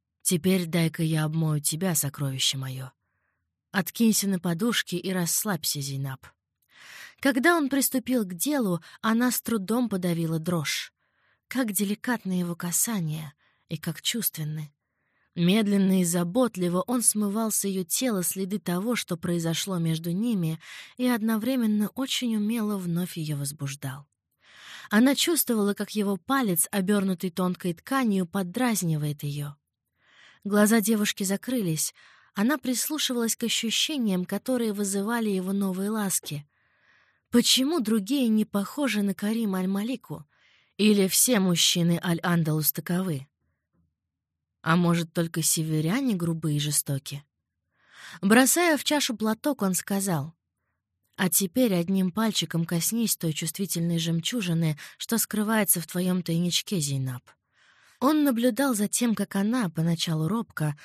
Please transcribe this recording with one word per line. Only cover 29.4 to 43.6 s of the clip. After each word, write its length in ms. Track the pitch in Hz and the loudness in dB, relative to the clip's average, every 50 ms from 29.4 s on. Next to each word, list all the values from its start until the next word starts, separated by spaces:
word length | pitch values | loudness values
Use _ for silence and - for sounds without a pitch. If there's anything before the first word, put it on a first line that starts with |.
| 143 143 143 - _ _ _ _ _ _ _ _ _ _ _ - - - - _ - | -8 -8 -10 -16 _ _ _ _ _ _ _ _ _ _ _ -20 -20 -20 -20 _ -4
Глаза 380 | 202 202 208 208 202 226 233 | 0 4 6 6 6 6 4
девушки 420 | 190 220 226 208 208 - - - 202 | 4 2 2 0 0 -2 -2 -2 -2
закрылись. 680 | 185 196 196 - - 262 247 202 170 160 151 - - - _ - - - _ _ _ - | -2 -2 -4 -4 -4 -2 -2 0 0 0 -2 -2 -4 -6 _ -20 -20 -20 _ _ _ -2
Она 240 | - 202 247 302 294 | 0 2 2 2 0
прислушивалась 800 | - 262 247 214 - - 311 294 - - 254 240 233 220 - | 0 -2 -2 -2 -2 -4 -2 -2 -2 -2 0 0 -2 -2 -2
к 80 | - 233 | -2 -2
ощущениям, 800 | 220 - - - 226 202 - - - 320 277 233 208 185 180 180 | -2 -2 -2 -2 0 0 0 0 0 0 0 0 2 2 0 0
которые 480 | - 196 202 - - 262 240 233 220 202 | -2 -4 -4 -2 -2 0 0 0 0 0
вызывали 560 | 202 208 190 196 202 196 220 240 233 226 214 | -2 -2 -2 -2 -2 -2 -2 -2 0 0 0
его 220 | 196 185 180 190 | 0 0 -2 -2
новые 360 | 196 196 196 190 180 185 196 208 | -2 0 0 0 -2 -2 -2 -2
ласки. 580 | 220 220 208 185 - - - - 151 147 147 _ _ _ _ _ _ _ _ _ _ _ _ _ _ _ _ _ | -2 -2 -2 -2 -2 -4 -4 -6 -8 -10 -10 _ _ _ _ _ _ _ _ _ _ _ _ _ _ _ _ _
Почему 500 | - 240 - - - 254 262 285 349 339 | 2 4 4 4 4 2 2 2 0 0
другие 480 | 214 214 226 220 190 196 277 285 254 226 | 0 2 0 0 0 0 0 2 2 2
не 160 | 214 214 214 | 2 2 2
похожи 580 | - - 202 196 - - - 294 254 208 208 | 0 -2 -4 -4 -4 -4 -2 -2 0 0 0
на 120 | 202 202 190 | 0 -2 -2
Карима 460 | - 208 208 226 233 226 202 190 185 | -2 -2 -2 -2 -2 -2 -2 -2 -2
Аль-Малику? 640 | 185 190 196 196 208 240 269 - - - 151 156 151 _ _ _ _ _ _ _ _ _ _ - | -2 -2 -2 -2 -2 -4 -6 -8 -10 -12 -14 -14 -14 _ _ _ _ _ _ _ _ _ _ 4
Или 300 | 202 214 208 202 190 190 | 4 6 6 6 4 4
все 320 | - - - 247 254 202 | 4 2 4 4 4 4
мужчины 600 | 190 185 175 165 - - - 175 170 170 170 165 | 4 4 4 4 2 2 2 4 4 4 2 2
Аль-Андалус 720 | - 180 170 165 - 185 175 170 160 156 156 156 151 - | 2 0 0 0 0 2 2 2 2 2 0 0 0 0
таковы? 540 | - - 156 - 175 180 190 190 156 131 139 - _ _ _ _ _ _ | -2 -2 -2 -2 -2 -2 0 -2 -4 -6 -8 -12 _ _ _ _ _ _